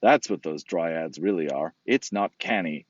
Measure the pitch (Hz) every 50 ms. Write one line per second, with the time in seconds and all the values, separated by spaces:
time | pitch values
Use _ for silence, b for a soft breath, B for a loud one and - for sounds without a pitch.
0 | - 104 - 101 - - 104 85 _ 82 78 78 - - - 90 82 85 82 82
1 | 80 82 - - 78 98 101 87 80 73 69 67 73 80 - _ _ - 120 135
2 | - - - 101 101 104 _ _ - - 120 107 92 82 76 76 - _